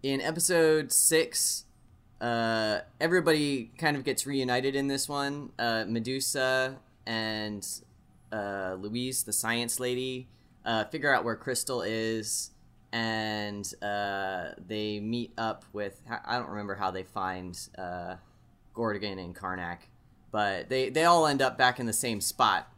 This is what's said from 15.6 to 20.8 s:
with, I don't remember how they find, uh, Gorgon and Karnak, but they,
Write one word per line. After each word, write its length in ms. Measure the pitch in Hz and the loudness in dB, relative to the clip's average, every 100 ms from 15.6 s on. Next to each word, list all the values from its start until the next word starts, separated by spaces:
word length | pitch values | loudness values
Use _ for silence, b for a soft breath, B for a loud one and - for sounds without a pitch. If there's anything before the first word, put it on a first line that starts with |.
| - | -8
with, 280 | 104 101 - 120 | -6 -6 -8 -10
I 300 | 113 - 123 | -10 -4 -4
don't 120 | 98 | -4
remember 260 | 104 101 95 | -8 -6 -2
how 160 | 95 | -2
they 120 | 92 | -2
find, 560 | 92 104 92 92 92 87 - - | -8 -4 -4 -4 -8 -10 -14 -10
uh, 400 | 90 90 87 92 b b b _ - | -8 -8 -8 -12 b b b _ -16
Gorgon 440 | - 113 101 101 95 | -6 -4 -2 -6 -6
and 180 | 87 90 | -10 -8
Karnak, 440 | 95 90 87 87 - - _ - - | -6 -6 -6 -8 -14 -20 _ -20 -6
but 380 | 107 101 98 - | 0 0 -2 -2
they, 200 | 131 | 0